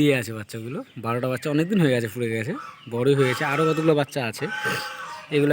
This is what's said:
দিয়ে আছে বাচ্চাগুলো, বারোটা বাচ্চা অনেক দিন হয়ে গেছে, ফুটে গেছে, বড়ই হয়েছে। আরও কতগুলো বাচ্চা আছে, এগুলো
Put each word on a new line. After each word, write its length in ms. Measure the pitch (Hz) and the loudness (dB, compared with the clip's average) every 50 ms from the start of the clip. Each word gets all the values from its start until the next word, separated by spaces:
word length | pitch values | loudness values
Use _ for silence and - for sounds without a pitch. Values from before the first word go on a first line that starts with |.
দিয়ে 120 | 147 147 135 127 | 6 4 4 2
আছে 120 | 113 110 113 110 | 0 -4 -8 -10
বাচ্চাগুলো, 400 | 104 - - 113 110 120 135 202 269 _ - - 110 | -10 -10 -10 -10 -10 -8 -10 -10 -12 _ -12 -8 -4
বারোটা 220 | 113 117 123 123 131 127 | -2 -2 -2 0 -2 -2
বাচ্চা 160 | 123 - 156 143 | -2 -2 -2 0
অনেক 120 | 151 160 175 | 0 0 2
দিন 80 | 220 196 165 | 2 4 4
হয়ে 100 | 139 127 | 4 4
গেছে, 140 | 120 117 113 - | 2 0 -2 -4
ফুটে 160 | 123 120 113 113 | -4 -4 -2 -2
গেছে, 160 | 113 110 131 202 294 - - - - - - 113 | -2 -4 -4 -6 -8 -10 -14 -18 -18 -14 -8 -4
বড়ই 200 | 117 123 139 143 139 | 0 4 4 4 4
হয়েছে। 220 | 135 127 123 - 151 147 139 | 4 2 2 0 -2 -2 0
আরও 100 | 147 160 160 | 2 2 2
কতগুলো 260 | 156 156 160 160 151 147 | 2 2 4 4 4 4
বাচ্চা 200 | 143 - - 143 120 113 | 2 0 -2 -4 -4 -4
আছে, 140 | 110 - 139 - - - - 1077 - - - - - - - - - - - - 151 | -6 -6 -6 -6 -6 -6 -4 -4 -4 -6 -6 -8 -10 -12 -12 -12 -12 -14 -8 -2 2
এগুলো 160 | 147 143 143 | 2 4 4